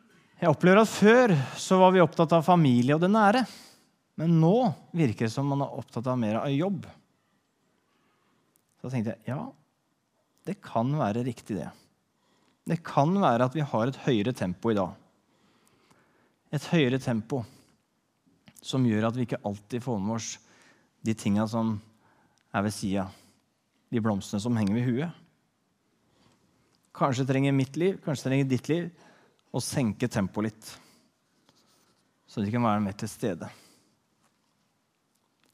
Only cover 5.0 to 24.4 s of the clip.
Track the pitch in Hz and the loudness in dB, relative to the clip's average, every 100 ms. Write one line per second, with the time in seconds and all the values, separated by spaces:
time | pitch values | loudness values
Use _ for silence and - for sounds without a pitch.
5 | 139 104 113 139 143 139 139 127 - 120 | 0 0 -4 -4 -4 -4 -6 -10 -12 -8
6 | 127 127 107 110 143 139 185 165 90 - | -4 -2 -2 -2 -2 -2 -2 -6 -10 -20
7 | _ _ _ _ _ _ _ _ _ _ | _ _ _ _ _ _ _ _ _ _
8 | _ _ _ _ _ _ _ _ 123 127 | _ _ _ _ _ _ _ _ -8 -4
9 | 107 - - 139 262 - _ _ _ _ | -4 -6 -10 -8 -10 -16 _ _ _ _
10 | _ _ _ _ - - - 117 120 151 | _ _ _ _ -12 -12 -6 -4 -2 0
11 | 107 113 127 113 - 98 65 - _ _ | -2 -2 -4 -8 -8 -8 -8 -16 _ _
12 | _ _ _ _ _ _ - 165 - 143 | _ _ _ _ _ _ -6 -6 -2 0
13 | 147 196 165 117 127 156 143 110 120 135 | 0 2 2 2 0 -2 -4 -2 -4 -4
14 | - 113 110 - 92 87 117 104 90 - | -2 0 0 -4 -6 -4 -2 -2 -2 -8
15 | _ _ _ _ _ _ _ _ _ _ | _ _ _ _ _ _ _ _ _ _
16 | _ _ _ _ - 147 - 170 123 131 | _ _ _ _ -8 -8 0 2 2 0
17 | 131 113 - 139 104 - _ _ _ _ | -2 -4 -4 -8 -8 -18 _ _ _ _
18 | _ _ _ _ _ - - 135 123 107 | _ _ _ _ _ -20 -6 0 2 2
19 | 113 123 117 135 104 101 - 123 131 104 | 0 -2 -6 -6 -6 -8 -10 -10 -6 -4
20 | 101 113 - - _ _ _ _ _ _ | -4 -6 -8 -14 _ _ _ _ _ _
21 | 110 110 104 104 110 117 113 107 - _ | -6 -4 -2 0 0 -2 -4 -4 -10 _
22 | _ _ _ _ _ 98 104 - 104 95 | _ _ _ _ _ -4 -4 -4 -4 -4
23 | 95 - _ _ _ _ _ _ - 120 | -6 -12 _ _ _ _ _ _ -6 -4
24 | 110 98 - 104 | -2 -2 -4 -6